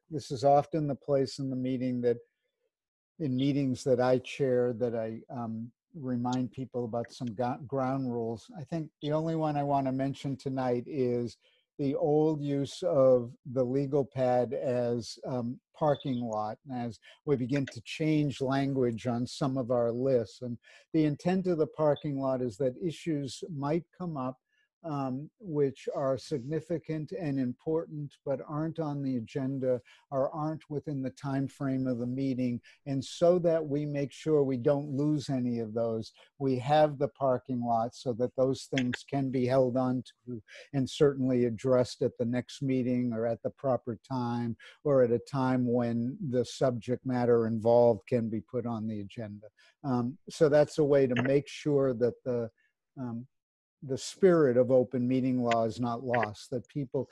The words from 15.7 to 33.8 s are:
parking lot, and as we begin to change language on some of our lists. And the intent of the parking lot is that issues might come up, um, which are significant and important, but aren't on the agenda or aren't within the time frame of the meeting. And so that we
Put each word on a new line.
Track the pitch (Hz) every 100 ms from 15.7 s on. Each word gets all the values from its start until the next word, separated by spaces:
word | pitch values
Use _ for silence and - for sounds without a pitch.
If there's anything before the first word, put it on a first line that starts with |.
| -
parking | 156 139 147 123
lot, | 120 107 107 110 143
and | 123 120
as | 107 - - -
we | 139
begin | 123 143 135
to | -
change | - - 156 156 147 123
language | 131 135 139 135 120 113 131
on | 120 123
some | - 143 131
of | 117
our | 123 120
lists. | 120 131 127 110 -
And | 123 117 - - _
the | 160
intent | 151 147 175 190 185
of | 165
the | 151
parking | - 151 139 156 139
lot | 135 131
is | 127 107
that | 131 123
issues | 190 147 170 151 135 - -
might | 151 143 165 - -
come | 180 151
up, | 127 131 _ _ _ _ 165
um, | 143 135 131 151 _
which | 208 147 139 - - 370
are | 135 131
significant | - 147 120 160 151 170 - 160 147
and | 190 160 139
important, | 127 123 - 160 170 156 147 -
but | - 135 -
aren't | 151 160 156
on | 151 143
the | 139 127
agenda | 107 147 131 139 127 123 - - _
or | 135 139
aren't | 160 156 156 -
within | 147 160 143
the | 131
time | - 139 135 139
frame | - 139 131 131
of | 120
the | 123
meeting. | 131 139 127 127 120 - _ -
And | 135
so | 127 - 170 180
that | 170 165 156
we | 143